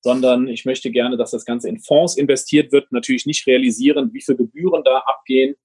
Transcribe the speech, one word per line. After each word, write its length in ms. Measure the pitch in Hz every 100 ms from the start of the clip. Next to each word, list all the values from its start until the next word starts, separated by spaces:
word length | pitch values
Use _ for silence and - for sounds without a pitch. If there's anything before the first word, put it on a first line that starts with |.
sondern 460 | 123 127 127 123 131
ich 180 | 117
möchte 280 | 131 127 135
gerne, 240 | 120 120 123
dass 160 | 120
das 120 | 113
Ganze 240 | - 120 113
in 120 | 117
Fonds 360 | - 147 170 -
investiert 540 | 139 135 - 147 151
wird, 220 | 139 -
natürlich 340 | 123 117 127 143
nicht 200 | 151 -
realisieren, 640 | 127 131 110 135 147 127
wie 100 | 117
viel 140 | - 127
Gebühren 480 | 113 147 180 170
da 140 | 131 131 131
abgehen 500 | 135 _ 131 135 143